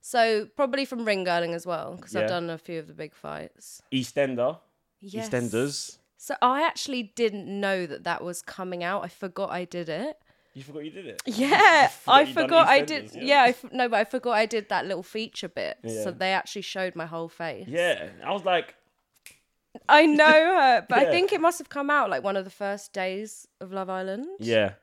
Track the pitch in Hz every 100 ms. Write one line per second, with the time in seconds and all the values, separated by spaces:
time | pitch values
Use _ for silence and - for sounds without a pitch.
0 | - 240 226 220 220 - 277 269 269 247
1 | 220 196 180 170 170 170 175 165 - 180
2 | - 185 180 180 170 160 - 165 160 156
3 | 156 _ 147 151 78 _ - - _ 131
4 | 123 - 139 123 123 165 _ _ _ _
5 | 196 202 226 127 120 110 139 143 - -
6 | _ _ - 285 247 269 320 - - 254
7 | 214 - 233 208 170 196 202 190 175 139
8 | - 170 175 170 - - 185 180 175 196
9 | 180 - 190 175 196 175 180 175 165 156
10 | 269 302 _ _ _ 135 135 151 151 170
11 | 165 98 - 220 277 392 403 320 269 -
12 | - 269 208 - 311 330 320 269 294 302
13 | 220 - 254 285 240 247 247 254 247 220
14 | 226 254 240 220 220 226 208 190 196 185
15 | 185 220 226 - 175 - 87 - 113 110
16 | 107 175 190 190 - 208 190 196 185 170
17 | 165 165 165 _ 165 120 190 156 175 113
18 | 82 - 135 196 190 180 - _ _ _
19 | _ _ - _ _ _ _ - - 294
20 | 320 294 302 311 330 370 269 240 - 247
21 | 277 349 381 392 330 339 302 285 285 294
22 | 220 143 196 196 190 - 202 202 - 196
23 | 190 190 214 - - _ 185 190 185 185
24 | 185 196 294 392 113 110 202 -